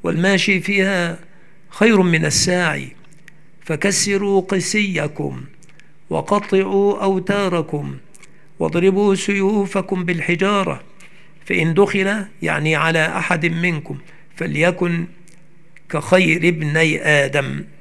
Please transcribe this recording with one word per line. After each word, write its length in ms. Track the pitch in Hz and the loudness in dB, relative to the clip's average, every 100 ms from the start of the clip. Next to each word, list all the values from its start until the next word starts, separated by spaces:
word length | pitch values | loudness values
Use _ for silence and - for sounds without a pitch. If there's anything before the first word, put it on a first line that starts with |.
والماشي 580 | 170 165 185 196 - 185 | -2 0 2 2 2 0
فيها 580 | - 202 190 190 170 - - - - - - | 0 0 0 0 -2 -6 -14 -20 -20 -20 -18
خير 320 | - 220 208 | 2 4 6
من 220 | 180 160 | 4 2
الساعي. 640 | 156 - - 180 170 143 131 - - - - - - - | 2 0 0 2 0 -2 -8 -16 -20 -20 -20 -20 -20 -18
فكسروا 760 | - 151 202 196 202 196 202 196 | -6 -2 0 0 0 0 2 0
قسيكم 1000 | 185 196 180 214 202 170 151 - 147 131 131 - - - - - - | 2 -2 0 -2 -2 -2 -4 -4 -8 -8 -14 -18 -20 -20 -20 -20 -6
وقطعوا 920 | 156 147 202 202 190 190 196 202 202 | -6 0 -2 2 0 2 2 2 2
أوتاركم 960 | 196 190 185 202 196 175 156 147 143 135 - - - - - - | 0 0 0 0 0 -2 -2 -6 -6 -10 -16 -20 -20 -20 -20 -4
واضربوا 560 | 160 170 185 190 208 | -2 2 2 4 2
سيوفكم 920 | 196 - 202 196 214 196 196 190 185 | 2 0 0 2 0 0 -4 -2 -4
بالحجارة، 760 | 175 170 165 175 190 202 180 69 - - - - - - - | -2 -2 -2 0 2 2 0 -4 -12 -20 -20 -20 -20 -20 -4
فإن 280 | 92 160 | 0 2
دخل، 500 | 165 202 202 190 214 202 - | 4 4 2 0 -2 -6 -6
يعني 340 | 160 151 156 156 | -2 0 0 2
على 420 | 160 165 156 180 | 2 2 0 -2
أحد 280 | 165 170 165 | 0 0 0
منكم، 520 | 165 175 156 - 139 - - - - | 0 -2 -2 -6 -12 -14 -20 -20 -8
فليكن 680 | 165 147 170 175 175 170 170 - - - - - - - - | -6 2 2 2 -2 -2 -4 -12 -20 -20 -20 -20 -20 -20 -6
كخير 580 | 156 - 185 175 165 165 | -6 4 4 4 2 2
ابني 540 | 165 151 156 160 147 | 0 -2 2 2 2
آدم. 600 | 156 147 139 139 139 143 - - | 2 2 2 0 -2 -6 -10 -18